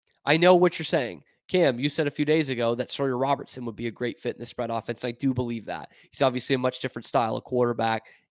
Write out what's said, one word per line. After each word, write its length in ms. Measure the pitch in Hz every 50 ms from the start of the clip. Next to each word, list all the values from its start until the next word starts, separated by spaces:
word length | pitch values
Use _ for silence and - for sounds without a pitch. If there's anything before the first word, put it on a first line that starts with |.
| _ _ _ _ _
I 120 | 135 151
know 200 | 165 170 180 185
what 220 | 175 180 175 - -
you're 60 | 165
saying. 380 | - - 156 127 110 90 71 - _ _ _ _ -
Cam, 300 | - 180 175 143 120 117
you 80 | 135 147
said 180 | - - 156
a 60 | 143 -
few 120 | - 147
days 240 | 143 151 165 151 135
ago 280 | 131 117 117 117 120
that 160 | 117 120 - -
Sawyer 260 | - 143 135 127 123
Robertson 460 | 131 139 143 131 110 - - 131 123
would 100 | 117 107
be 140 | - 117 117
a 20 |
great 300 | 104 - 123 120 - -
fit 160 | - 123 -
in 40 | -
the 60 | 120
spread 240 | - - - 120 117
offense. 340 | 113 113 - - 117 - -
I 60 | 123
do 240 | 120 - - 135 127
believe 300 | 123 127 120 117 113 101
that. 260 | 92 87 80 76 - _ - - _
He's 140 | - - 139
obviously 320 | 135 123 123 - - 139
a 40 | 127
much 200 | 127 127 127 -
different 280 | - 131 - 127 113
style 300 | - - 135 117 113 110
of 60 | 117 -
quarterback. 640 | - 127 123 123 120 120 123 113 113 113 110 - - - _ _ _